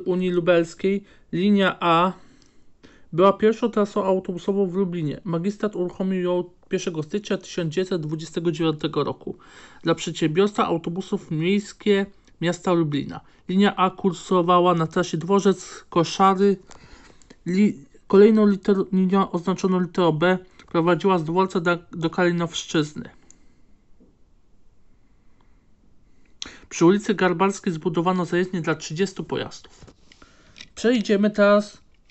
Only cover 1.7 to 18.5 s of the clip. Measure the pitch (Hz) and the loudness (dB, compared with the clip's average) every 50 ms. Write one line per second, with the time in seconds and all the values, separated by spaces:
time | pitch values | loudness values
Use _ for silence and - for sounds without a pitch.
1.7 | - - 180 170 170 170 185 185 180 - - - - _ - _ _ - - - | 0 0 0 2 2 4 2 0 -2 -6 -16 -20 -20 _ -20 _ _ -20 -20 -20
2.7 | - _ - - - - - - 160 160 190 202 196 - 214 214 226 - 247 208 | -20 _ -20 -20 -20 -20 -16 -6 2 4 4 4 4 4 2 0 2 0 -2 -2
3.7 | - 214 202 202 - 214 190 190 190 190 185 - 180 175 - 208 196 202 196 175 | 0 0 -2 0 -2 -2 0 0 0 0 -2 -6 -8 -6 -4 -2 -2 0 -2 -2
4.7 | 170 196 202 175 170 175 156 139 - - - 165 170 165 175 202 202 - 220 208 | 0 -2 -2 -2 -4 -4 -6 -6 -6 -8 -6 -6 -6 -4 -4 -6 -4 -4 -6 -6
5.7 | - - 180 175 - - 190 190 190 185 180 180 180 180 175 - - _ - _ | -4 -4 -6 -6 -4 -4 -4 -2 -2 -2 -2 -2 -2 -2 -4 -6 -14 _ -8 _
6.7 | 190 180 - 190 165 156 151 - - 208 208 - 196 185 - - - 185 170 156 | -6 -4 -4 -6 -6 -6 -8 -6 -8 -8 -4 -6 -6 -6 -6 -10 -8 -6 -6 -4
7.7 | 156 185 185 - 196 170 151 151 160 156 165 - - 175 165 175 160 175 165 160 | -4 -4 -4 -2 -4 -4 -4 -6 -8 -8 -10 -6 -4 -2 -2 -2 -2 0 0 -2
8.7 | 151 147 - 147 - 151 139 - - - - - - - - - - - - - | 0 -2 -6 -4 -2 -2 -4 -4 -6 -8 -12 -14 -14 -14 -20 -20 -20 -20 -20 -20
9.7 | - - - 165 160 165 - 175 156 - 170 151 151 185 202 208 208 - 196 - | -20 -6 -2 -2 -2 -2 -4 -8 -4 -2 -2 0 2 2 0 2 0 -2 -2 -2
10.7 | 170 165 - 175 170 190 - - 208 180 - - 165 151 165 185 202 202 202 - | -2 -4 -4 -6 -8 -8 -6 -6 -8 -8 -6 -6 -4 -2 0 0 0 -2 -2 -6
11.7 | - - - 214 202 196 202 196 - _ _ _ _ _ 160 175 170 - - 190 | -14 -4 0 2 2 2 0 -4 -10 _ _ _ _ _ -4 -4 -4 -2 0 2
12.7 | 175 170 160 147 147 160 143 - - - - - _ _ _ - 180 196 202 190 | 2 2 2 0 -2 -6 -6 -8 -12 -14 -16 -20 _ _ _ -2 2 4 4 4
13.7 | - 190 185 180 185 - - 190 160 - - - 190 180 170 180 180 180 175 180 | 4 2 0 0 0 -2 -2 -2 -2 -4 -2 0 2 2 4 4 4 4 4 4
14.7 | 175 165 160 156 - 185 170 - - 160 165 180 196 196 170 196 185 - - - | 2 2 0 0 -2 -2 -2 -2 -4 -6 0 2 2 4 4 2 0 0 -6 -14
15.7 | - - - - - 175 160 - - - 190 196 190 185 202 202 190 - - - | -18 -20 -20 -4 -2 0 0 0 2 2 4 4 4 4 2 2 2 0 -6 -14
16.7 | - - - - - - - - - - - _ - - _ 170 180 196 208 196 | -20 -20 -20 -20 -20 -20 -20 -20 -20 -20 -20 _ -20 -12 _ -2 2 2 2 2
17.7 | - 135 143 - - - _ - 196 196 202 226 220 214 208 208 | 2 -4 -12 -20 -20 -20 _ 4 6 6 8 8 6 6 4 4